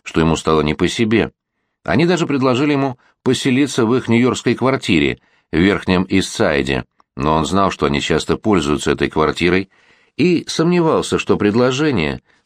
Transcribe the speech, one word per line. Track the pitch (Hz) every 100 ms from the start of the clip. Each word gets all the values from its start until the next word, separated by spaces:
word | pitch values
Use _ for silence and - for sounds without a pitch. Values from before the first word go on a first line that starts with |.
что | - -
ему | 80 78
стало | - 78
не | 73
по | 76 87
себе. | - 110 110 71 - _ _ _ _
Они | - 104 170
даже | 170 135
предложили | 139 131 123 147
ему | 139 135 127 _ _
поселиться | 120 127 139 127 143 - 113
в | 127
их | 117
нью-йоркской | 117 123 104 127 113
квартире | 127 135 - 82 69 62 _ _ _
в | 80
Верхнем | 95 87 - 90 92
Истсайде, | 95 - - 98 71 67 65 - _ _ -
но | 73 78
он | 73
знал, | 95 95
что | - 73
они | 71
часто | - 78 - 78
пользуются | 107 95 71 71 78
этой | 64 69
квартирой, | 78 76 71 87 92 95 _ _ _ _ -
и | 170 160 -
сомневался, | - 170 175 160 104 - 87
что | - 90
предложение | 104 113 123 131 156 110 73 64 - _